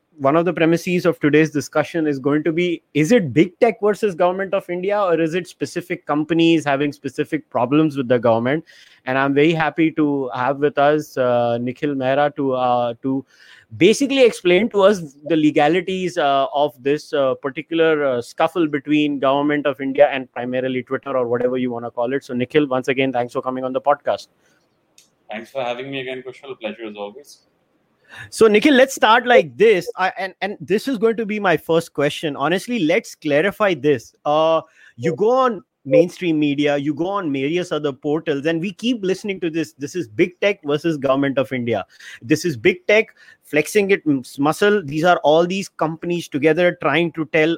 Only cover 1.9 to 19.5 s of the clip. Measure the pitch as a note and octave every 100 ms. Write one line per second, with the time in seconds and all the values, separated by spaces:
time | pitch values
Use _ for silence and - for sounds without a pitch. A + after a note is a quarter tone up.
1.9 | E3+ D#3 C#3 C#3 D3+ D#3+ D#3+ F3 E3 _
2.9 | C#3+ D#3 A#3+ D3+ B2 F#3+ - A#3 - G#3
3.9 | G3+ G#3 E3 F3+ F#3+ F#3+ G3 F#3 F3+ F#3+
4.9 | G#3 F#3 D#3+ D#3+ F3+ - - C#3+ F3 F3
5.9 | E3+ - D3 D3+ E3 E3 E3 C#3+ C#3 D3
6.9 | - C3+ - C#3 D3+ - A#2 A#2+ D3+ D#3+
7.9 | C3+ A#2+ B2 A#2 A2+ B2 D#3+ - - -
8.9 | _ C3 C3+ C#3 C#3 D#3+ D#3+ D3+ E3+ D#3+
9.9 | D#3 D3 C#3 B2+ B2+ B2+ C#3 D3 C#3+ C#3+
10.9 | D3+ D3 C3+ B2 A#2+ A#2+ A#2+ B2 B2 D3
11.9 | C3+ C3 C3+ D3 D3 C3+ B2+ B2+ B2 A#2+
12.9 | A#2 C3+ C3+ - _ - - _ G#2+ F#3
13.9 | G#3+ C4 C4+ A#3 - F3+ F3+ A#3 G3+ G3
14.9 | G3 D3+ C#3+ D3 D#3+ D3+ D3+ D3 F3+ F3+
15.9 | F#3 F3+ F3 C#3+ C#3 C3+ C#3+ D3 B2+ C3+
16.9 | D3+ - D3 C3+ B2 C#3 D3+ - E3 D#3+
17.9 | D3+ C#3 A#2+ - - D#3+ F3+ D3+ C#3+ C#3+
18.9 | D3+ D3 C#3 C3+ C#3 D3